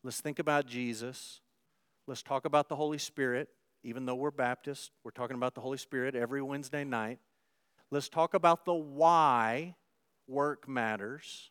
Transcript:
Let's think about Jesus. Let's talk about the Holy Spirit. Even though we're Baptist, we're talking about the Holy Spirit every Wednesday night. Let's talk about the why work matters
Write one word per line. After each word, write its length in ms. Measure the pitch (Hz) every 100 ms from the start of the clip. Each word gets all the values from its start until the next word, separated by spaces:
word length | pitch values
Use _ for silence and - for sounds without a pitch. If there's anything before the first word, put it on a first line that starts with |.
Let's 180 | 131 -
think 180 | 151 143
about 260 | 156 147
Jesus. 760 | 131 120 123 110 120 131 - - _ _ _ _ _ _ -
Let's 160 | 127
talk 220 | - 135
about 240 | 151 147 143
the 60 |
Holy 220 | 143 151 147
Spirit. 520 | - - 131 123 151 _ _ _
Even 220 | 123 117
though 100 | 127
we're 160 | 127 147
Baptist, 600 | 143 123 127 143 139 - _
we're 80 | 117
talking 240 | - 123
about 200 | 127 123
the 60 | 127
Holy 160 | 127 135
Spirit 380 | - 135 131
every 260 | 127 120 139
Wednesday 420 | 135 143 143 147
night. 360 | 143 120 107 123 _ _ _ _ _ _ _
Let's 180 | 143 139
talk 240 | 165 165
about 320 | 190 170 170
the 80 | 180
why 1000 | 170 151 139 165 170 151 120 110 123 170 - _ _ _ _ -
work 400 | 131 147 143 -
matters 840 | 131 113 107 104 147 - - -